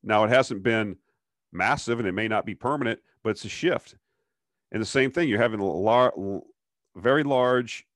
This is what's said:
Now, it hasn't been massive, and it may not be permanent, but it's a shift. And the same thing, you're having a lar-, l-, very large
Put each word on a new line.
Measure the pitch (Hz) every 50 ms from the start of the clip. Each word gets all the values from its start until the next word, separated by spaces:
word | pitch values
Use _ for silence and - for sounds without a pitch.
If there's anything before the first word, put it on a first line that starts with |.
Now, | - 101 110 107 107
it | 107
hasn't | 123 131 131 - 120 98
been | 95 120 113 110 107 104 90 _ _ _ _ _ _ _ _ _ _ _
massive, | - 87 92 113 143 139 - 117 117 117
and | 113
it | 95
may | 90 104 110 110
not | 113 104 -
be | 110 95
permanent, | - - 123 147 147 127 113 113 - _ _ _ _
but | _ 113
it's | 104 - -
a | 101
shift. | - - - 175 - - _ - - _ _ _ _ _ _ _ _ _ _ _ _ _ _ _
And | - 107
the | 110
same | - - 139 135 131
thing, | 131 175 170 143
you're | 104 107
having | 120 120 110 104
a | 98
lar-, | 95 76 85 98 107 117 123 127 123 -
l-, | - 98 98 98 95 - _ _ _ _ _ _ _ _ _ _
very | 95 104 123 135 156 147
large | 139 139 127 123 123 127 123 123 113 - - - _ _